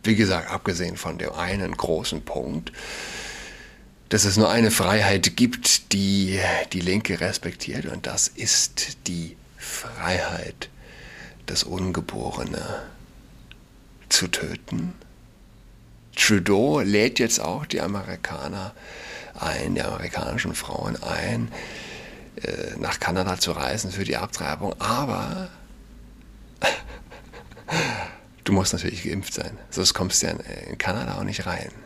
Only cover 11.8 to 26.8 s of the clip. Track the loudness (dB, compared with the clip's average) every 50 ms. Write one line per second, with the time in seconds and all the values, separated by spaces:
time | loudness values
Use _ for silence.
11.8 | 0 0 0 -2 -2 -4 -6 -4 -4 -4 -4 -4 -4 -4 -4 -6 -4 -6 -6 -8
12.8 | -8 -12 -16 -18 -20 -20 -20 -20 -20 -20 -20 -20 -20 -20 -20 -20 -20 -20 -20 -20
13.8 | -20 -20 -20 -20 -2 2 2 2 2 2 -2 -2 -2 -4 -6 -8 -8 -6 -4 -4
14.8 | -4 -4 -6 -10 -18 -20 -20 -20 -20 -20 -20 -20 -20 -20 -20 -20 -20 -20 -20 -20
15.8 | -20 -20 -20 -20 -20 -10 2 4 6 8 8 6 8 6 6 8 8 6 6 4
16.8 | 4 6 6 8 6 6 6 4 4 4 4 2 2 0 -2 -4 -4 -2 -2 0
17.8 | 0 0 -2 -4 -4 -6 -6 -6 -6 -6 -6 -6 -6 -6 -6 -6 -8 -8 -10 -14
18.8 | -18 -16 -14 -14 -14 -12 -12 -12 -14 -14 -8 -4 -2 -2 -2 -2 0 0 0 0
19.8 | 0 -2 -4 -4 -6 -4 -4 -4 -4 -2 -2 -2 -2 -2 -4 -4 -6 -6 -6 -4
20.8 | -2 -2 -4 -4 -4 -4 -4 -2 -2 -2 0 -2 -2 -4 -6 -10 -10 -10 -12 -12
21.8 | -12 -12 -12 -12 -14 -14 -16 -16 -18 -16 -10 -8 -6 -6 -4 -4 -6 -8 -6 -6
22.8 | -4 -4 -2 -2 -2 0 2 2 2 0 0 0 0 0 0 0 0 -2 0 -2
23.8 | -2 -4 -4 -4 -2 0 0 -2 -2 -4 -4 -4 -4 -4 -2 -2 -4 -6 -4 -2
24.8 | -2 0 0 0 0 0 -2 -2 -2 -4 -4 -6 -8 -10 -12 -18 -20 -20 -20 -20
25.8 | -20 -20 -18 -18 -18 -20 -20 -20 -20 -20 -20 -20 -20 -20 -8 -2 0 0 0 -2